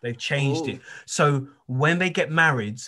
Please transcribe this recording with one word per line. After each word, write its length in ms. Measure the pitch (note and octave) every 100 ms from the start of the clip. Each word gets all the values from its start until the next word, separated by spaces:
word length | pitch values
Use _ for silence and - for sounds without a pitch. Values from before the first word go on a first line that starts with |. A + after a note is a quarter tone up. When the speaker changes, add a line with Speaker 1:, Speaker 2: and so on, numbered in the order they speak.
Speaker 1:
they? 80 | A#2+
Speaker 2:
They've 80 | B2
changed 500 | - C#3+ C#3 D#3 C#3+
Speaker 1:
Ooh. 40 |
Speaker 2:
it. 80 | F2+ - - -
So 400 | - D3 C#3 C3+ - -
when 340 | B2+ D3+ F3
they 100 | F#3
get 200 | F#3 D#3
married, 480 | D#3+ D#3+ B2+ G#2 A#2